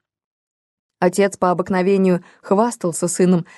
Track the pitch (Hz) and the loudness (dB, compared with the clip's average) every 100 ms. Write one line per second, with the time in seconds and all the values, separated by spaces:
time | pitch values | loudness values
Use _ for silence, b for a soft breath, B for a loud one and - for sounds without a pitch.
0 | _ _ _ _ _ _ _ _ _ - | _ _ _ _ _ _ _ _ _ -4
1 | 180 180 196 - 185 175 180 190 185 196 | -2 2 -2 0 -2 0 -2 -2 0 2
2 | 190 175 b b - 196 233 233 180 156 | 2 0 b b -2 0 0 -4 -8 -4
3 | 175 - 180 180 175 | -4 0 2 2 -2